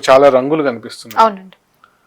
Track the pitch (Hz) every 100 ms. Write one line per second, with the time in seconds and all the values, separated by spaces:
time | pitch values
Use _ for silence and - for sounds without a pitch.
0 | - 131 143 127 135 156 143 117 117 -
1 | 117 - 226 196 190 _ _ _ _ _